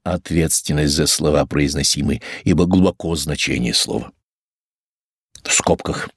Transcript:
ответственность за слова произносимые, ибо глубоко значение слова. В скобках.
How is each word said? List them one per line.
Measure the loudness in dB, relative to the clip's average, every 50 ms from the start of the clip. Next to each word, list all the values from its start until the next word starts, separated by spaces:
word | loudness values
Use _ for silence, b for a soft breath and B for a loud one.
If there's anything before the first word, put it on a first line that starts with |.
| -4
ответственность | -4 -4 -4 -4 -2 0 0 2 2 0 -2 -2 -2 0 0 0 2 2
за | 2 0
слова | 0 0 0 2 2 2 2 2
произносимые, | 0 0 0 0 0 0 0 0 0 0 0 0 -2 -2 B B B B B 0
ибо | 2 2 4 4
глубоко | 4 4 6 4 4 2 0 -4 -4 -4
значение | -2 -2 -4 -4 -2 -2 -2 -2 -2 -2 0 0
слова. | -2 -2 -2 -4 -4 -6 -8 -14 _ _ _ _ _ _ _ _ _ _ _ _ _ _ _ _ _ _ _ _ _ _ _ -20 -12 -4
В | -2
скобках. | 0 2 2 2 0 0 -2 -6 -8 -8 -8 -12 -14